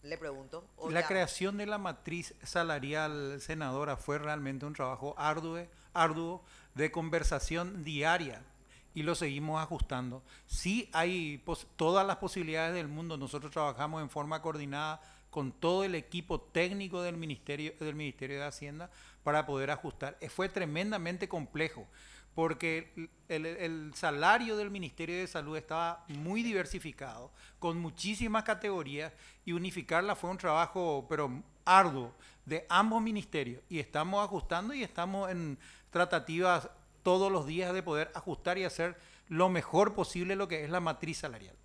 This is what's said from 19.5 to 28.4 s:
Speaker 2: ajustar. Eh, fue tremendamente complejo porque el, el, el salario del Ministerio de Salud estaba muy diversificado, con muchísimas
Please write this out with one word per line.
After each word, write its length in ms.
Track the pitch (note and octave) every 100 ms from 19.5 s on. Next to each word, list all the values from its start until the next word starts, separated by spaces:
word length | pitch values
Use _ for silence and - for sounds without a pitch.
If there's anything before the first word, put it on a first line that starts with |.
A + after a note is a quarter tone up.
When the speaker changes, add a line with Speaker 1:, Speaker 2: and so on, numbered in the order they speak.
| C#3 C3+
Speaker 2:
ajustar. 480 | D3 D3+ - C3+ -
Eh, 80 | -
fue 200 | - F#3+
tremendamente 800 | G3 E3 D3+ G3+ G#3 E3+ F3+ F#3+
complejo 560 | E3+ C3+ D3 D#3+ - G2+ - - - -
porque 580 | - D#3+ D#3+ E3 D#3+ E3 - E3 _ -
el, 180 | D#3+ D#3+
el, 120 | F3
el 360 | E3+ E3 D3+
salario 640 | - E3 C#3+ E3+ A3+ A3+ G#3+
del 140 | G3+
Ministerio 480 | G3+ E3 - E3 F3+
de 80 | F#3
Salud 280 | E3+ D3 D#3
estaba 480 | D3+ D#3+ E3+ E3+ -
muy 340 | C#3+ D#3+ G#3+
diversificado, 880 | A#3 G3+ F3 F#3 D#3 - C#3 A2+ B2 - - -
con 180 | F3 E3
muchísimas 680 | E3+ - F#3+ G#3+ A#3 A3